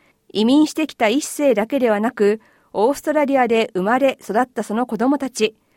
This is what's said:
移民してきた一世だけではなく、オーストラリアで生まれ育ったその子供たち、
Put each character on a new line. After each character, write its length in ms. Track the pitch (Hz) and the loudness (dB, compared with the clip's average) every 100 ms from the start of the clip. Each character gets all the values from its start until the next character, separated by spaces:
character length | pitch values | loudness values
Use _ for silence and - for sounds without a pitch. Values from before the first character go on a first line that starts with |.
| _ _ _ | _ _ _
移 140 | 190 220 | 0 2
民 200 | 285 302 | 4 2
し 80 | |
て 140 | - 311 | 0 -6
き 80 | - | -2
た 120 | 220 | 0
一 140 | 254 | 0
世 300 | - - 285 | -4 -2 0
だ 140 | 202 220 | 2 0
け 100 | 285 | 0
で 140 | 240 | 0
は 80 | 208 | 0
な 120 | 214 | -2
く、 300 | - 202 220 _ _ _ | 0 0 0 _ _ _
オ 180 | - 220 | -2 0
ー 40 | 285 | 0
ス 80 | |
ト 100 | - | -2
ラ 120 | 302 277 | 0 2
リ 120 | 269 | 2
ア 100 | 240 | 2
で 220 | 226 226 185 | 0 -2 -2
生 80 | |
ま 160 | 190 254 | 0 2
れ 180 | 269 - | 0 -2
育 220 | - 202 | -4 -2
っ 60 | 254 | -2
た 160 | - | -4
そ 100 | - | -6
の 140 | 220 247 | -4 -4
子 100 | 202 | -2
供 220 | 240 285 | 0 0
た 100 | 262 | -4
ち、 260 | - 214 - _ | -4 -4 -4 _